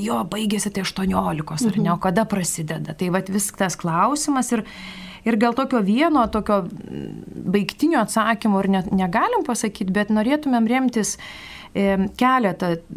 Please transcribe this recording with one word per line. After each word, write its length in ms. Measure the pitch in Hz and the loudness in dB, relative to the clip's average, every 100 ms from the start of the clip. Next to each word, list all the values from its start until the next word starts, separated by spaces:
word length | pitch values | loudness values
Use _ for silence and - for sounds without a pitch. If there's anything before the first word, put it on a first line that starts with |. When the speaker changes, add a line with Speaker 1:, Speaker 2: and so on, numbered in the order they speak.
Speaker 1:
jo, 200 | 208 233 | -2 -2
baigėsi 460 | 180 208 220 208 202 | -4 -4 -2 -2 -2
tai 100 | 196 | -4
aštuoniolikos, 840 | 190 - 190 185 185 156 156 156 233 | -6 -2 0 0 0 -4 -4 -2 0
ar 120 | 190 | 2
ne, 60 | 165 | 0
Speaker 2:
Mhm. 40 | |
Speaker 1:
o 40 | 170 | 2
kada 280 | 190 180 220 | 2 0 0
prasideda?“ 680 | 202 165 - 156 156 151 160 | -2 -2 -4 -6 -6 -8 -4
Tai 140 | 180 | 0
vat 180 | 185 190 | 0 0
vis 220 | 202 - | -2 -4
tas 240 | - 190 - | -2 -4 -2
klausimas 720 | 170 165 214 294 294 269 247 | -2 2 2 2 0 0 0
ir, 120 | 226 - - - - - - 226 | -2 -4 -14 -16 -14 -16 -6 0
ir 100 | 233 | 2
gal 160 | 240 | 2
tokio 280 | 233 262 247 | 2 0 2
vieno, 460 | 190 226 330 294 220 | 2 4 4 4 2
tokio, 340 | 220 202 202 170 | 0 2 0 0
mm, 840 | - - 71 60 52 - 67 170 | -10 -10 -10 -10 -12 -12 -8 0
baigtinio 480 | 202 175 - 311 302 | 0 0 0 2 4
atsakymo 580 | 208 226 214 226 220 196 | 2 2 0 2 2 2
ir 60 | 196 | 2
ne, 140 | 190 185 | 0 2
negalim 520 | 190 185 214 392 480 302 | 0 2 2 2 0 0
pasakyt, 460 | 226 220 - 190 | -2 -2 -4 -2
bet 180 | 196 208 | 0 2
norėtumėm 580 | 214 220 302 294 240 226 | 2 2 0 2 2 4
remtis, 500 | 254 262 233 196 - - - - - - | 2 2 0 -2 -6 -12 -16 -18 -18 -6
e, 240 | - 196 196 196 - | 0 2 2 0 2
keletą 600 | 247 262 202 170 180 170 - | 2 4 2 0 -2 -2 -6